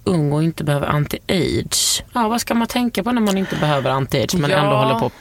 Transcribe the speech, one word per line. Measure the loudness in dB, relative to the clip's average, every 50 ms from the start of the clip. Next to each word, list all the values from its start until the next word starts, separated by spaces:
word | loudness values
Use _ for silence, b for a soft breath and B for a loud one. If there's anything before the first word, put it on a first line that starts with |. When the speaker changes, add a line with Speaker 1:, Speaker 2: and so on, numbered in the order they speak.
| 0
Speaker 1:
ung | 0 0 2 2 2
och | 2 0
inte | 0 0 -2 -2 -2
behöver | 0 0 0 0
anti-age? | 0 0 0 0 -2 -4 -8 -4 -2 0 0 0 0 0 -2 -2 -2 -2 -2 -2 -2 -2 -4 -6 -6
Ja, | -2 -2 0 0
vad | 0 -2
ska | -2 -2 -2
man | -2 -2 0
tänka | -2 -2 -2 0 -2 -2
på | -2 0
när | 0 2
man | 2 2 2 0
inte | 0 -2 -2
behöver | -2 0 0 0 0 0 0
anti-age | 0 0 0 0 0 0 0 0 0 0
men | 0 2
Speaker 2:
Ja. | 2
Speaker 1:
ändå | 2 2 2 2
håller | 2 2 2 2 0
på | -2
och | -2 -4 -6